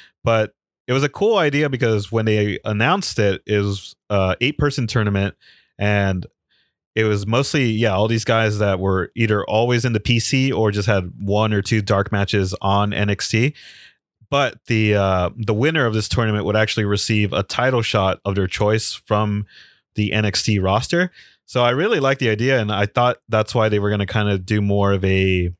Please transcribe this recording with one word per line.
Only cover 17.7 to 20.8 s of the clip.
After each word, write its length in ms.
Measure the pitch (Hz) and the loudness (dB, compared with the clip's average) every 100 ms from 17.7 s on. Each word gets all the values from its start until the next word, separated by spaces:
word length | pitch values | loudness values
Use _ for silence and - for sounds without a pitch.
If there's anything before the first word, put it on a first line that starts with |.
| 127 | 0
shot 380 | 110 107 95 92 101 | 0 0 0 -2 -4
of 100 | 98 | -2
their 120 | 92 | -2
choice 440 | - 104 110 - | 0 0 0 -2
from 520 | - - 104 107 101 104 - - _ _ - | -8 -4 -2 0 -2 -6 -12 -20 _ _ -4
the 160 | 104 | -2
N 140 | 107 107 | 0 -2
X 180 | - | -2
T 160 | - 104 | 0 0
roster. 520 | 92 101 | 2 0